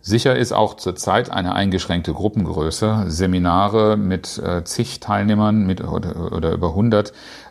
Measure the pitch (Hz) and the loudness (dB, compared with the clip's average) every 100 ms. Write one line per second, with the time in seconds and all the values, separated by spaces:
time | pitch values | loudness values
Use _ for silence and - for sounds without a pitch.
0 | - 107 139 127 123 101 107 - - 90 | 0 2 4 2 2 2 0 0 -8 -4
1 | - 98 87 - 90 92 98 92 - 87 | 0 0 0 -2 -2 0 0 0 0 -2
2 | 80 76 104 113 82 85 80 80 107 110 | -2 -2 -2 0 -2 0 -2 0 0 0
3 | 95 80 92 92 87 87 101 110 107 107 | -2 0 0 2 2 4 4 4 2 2
4 | 98 92 - - 87 87 85 - 120 - | 0 -2 -4 -8 -4 -4 -4 -4 -4 -6
5 | - 104 104 104 107 107 95 90 87 90 | -4 0 2 2 2 2 2 -2 -2 -4
6 | 85 85 85 87 80 85 85 80 117 107 | -4 -6 -6 -2 -2 0 -2 0 2 2
7 | 104 - - - - | 0 -6 -20 -20 -20